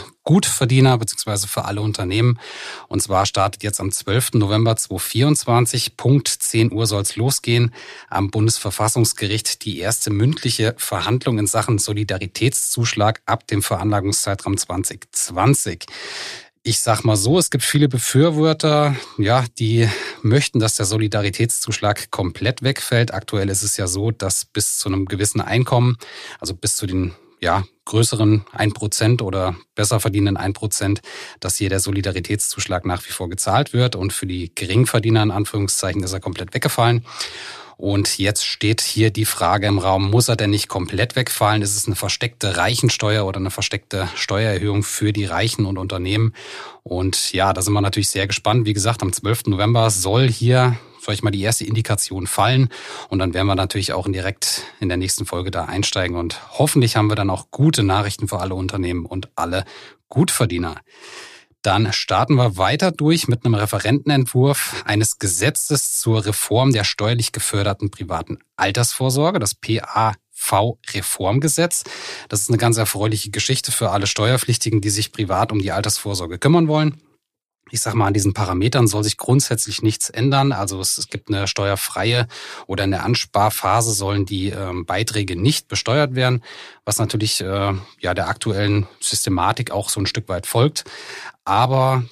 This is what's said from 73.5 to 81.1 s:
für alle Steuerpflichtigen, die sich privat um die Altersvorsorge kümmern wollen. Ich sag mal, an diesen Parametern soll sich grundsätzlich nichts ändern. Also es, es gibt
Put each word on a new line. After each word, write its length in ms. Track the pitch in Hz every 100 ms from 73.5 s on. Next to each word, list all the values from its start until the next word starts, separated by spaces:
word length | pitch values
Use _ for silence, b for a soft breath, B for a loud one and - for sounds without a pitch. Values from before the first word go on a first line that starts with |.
| 135 -
für 160 | - 110
alle 180 | 101 101
Steuerpflichtigen, 720 | - 110 127 - 113 110 107
die 120 | 104
sich 200 | 101 104
privat 400 | - 98 92 110
um 80 | 107
die 140 | 98
Altersvorsorge 640 | 90 104 - 104 95 85 90
kümmern 320 | 139 170 160
wollen. 320 | 151 151 147 _ _ _ _ _ _ -
Ich 120 | 117
sag 140 | 113 110
mal, 120 | 101
an 60 |
diesen 200 | 101 98
Parametern 540 | 95 92 92 110 135 113
soll 160 | 104
sich 140 | 104 -
grundsätzlich 640 | - 131 - 117 - 98
nichts 280 | 110 107 -
ändern. 440 | - 135 139 139
Also 260 | 98 98 95
es, 180 | 98 -
es 120 |
gibt 180 | -